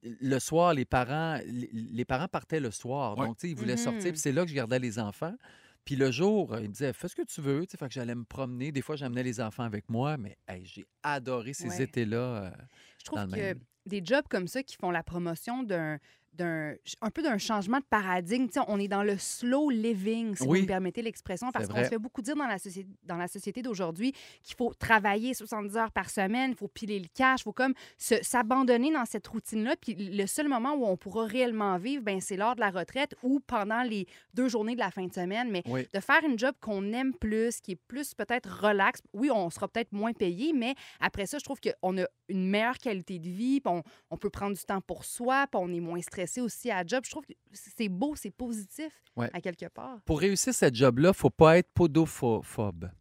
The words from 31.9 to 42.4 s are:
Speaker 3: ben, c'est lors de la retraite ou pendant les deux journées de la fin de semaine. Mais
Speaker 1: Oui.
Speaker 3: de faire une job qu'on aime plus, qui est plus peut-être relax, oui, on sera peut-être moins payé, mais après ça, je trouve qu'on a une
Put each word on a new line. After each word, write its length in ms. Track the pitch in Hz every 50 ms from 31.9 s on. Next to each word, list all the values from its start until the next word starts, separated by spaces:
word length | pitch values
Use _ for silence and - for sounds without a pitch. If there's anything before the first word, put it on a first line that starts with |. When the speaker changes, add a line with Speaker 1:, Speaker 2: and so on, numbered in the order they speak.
| 277 294 233
Speaker 3:
ben, 160 | 214 196 185
c'est 160 | 185 - 202
lors 180 | 180 202 226 247
de 60 | 220
la 100 | 226 202
retraite 460 | 180 185 170 - - 262 285 294 - - -
ou 160 | 247 269 285
pendant 420 | - - 247 226 202 202 220 233 254
les 240 | 247 214 202 185 - - - - _ _
deux 160 | - 254 262
journées 260 | 220 233 214 220 247
de 60 | 233
la 120 | 226 185 -
fin 140 | - 185
de 60 | 180 -
semaine. 380 | 190 180 180 196 220 247 247
Mais 140 | 208 175 170
Speaker 1:
Oui. 220 | - 120 131 127 - -
Speaker 3:
de 60 | 196
faire 240 | 190 - 277 320 311
une 140 | 311 254 214
job 160 | 233 196 202 _
qu'on 320 | - 226 208 196 196 202 220
aime 220 | 247 262 262 254
plus, 440 | - - 220 214 220 220 233 233 -
qui 120 | _ - 185
est 80 | 160 _ _
plus 260 | - 262 294 - -
peut-être 460 | - 214 - 240 247 - 202 175 175
relax, 400 | 185 214 208 202 196 220 254 - - _ -
oui, 160 | 202 247 294 254
on 160 | 220 185 170
sera 160 | - - -
peut-être 240 | 190 _ 233 233 _
moins 220 | - 202 208 233 233
payé, 400 | - 220 180 175 175 240 320 330
mais 240 | 269 226 240 277 - - - - -
après 260 | - 185 - - 202
ça, 120 | 180 - 294
je 60 | -
trouve 140 | - 277 -
qu'on 380 | - 214 165 _ - 185 185 190
a 60 | 180 - _ _ _ _
une 180 | 202 190